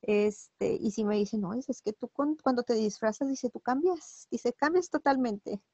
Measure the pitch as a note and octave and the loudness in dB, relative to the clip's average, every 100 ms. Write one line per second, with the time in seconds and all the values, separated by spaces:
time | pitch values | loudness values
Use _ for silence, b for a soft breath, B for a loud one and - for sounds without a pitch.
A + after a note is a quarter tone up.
0 | - G#3 G#3 G#3 - _ G3 - A3+ G3+ | 2 2 2 0 -16 _ -2 0 -2 0
1 | G#3 G#3 G3+ A3 F#3 A3+ C4 B3 - G#3+ | 0 0 0 -2 -2 -4 -6 -6 -6 -6
2 | A#3+ - C#4+ D#4 - B3 A#3+ A3+ G#3+ G3+ | -10 -2 -2 2 0 0 2 2 2 0
3 | A3 G#3+ C#4 C4+ B3 - - C4 F4+ E4+ | -2 0 -4 -2 -4 -4 -2 2 2 0
4 | - - - A#3 B3 B3 D4 F4+ F4+ D4+ | -6 -20 -8 -2 -2 0 2 2 2 0
5 | C#4+ C4+ B3 G#3 - G#3 _ | 2 2 2 -2 -6 -10 _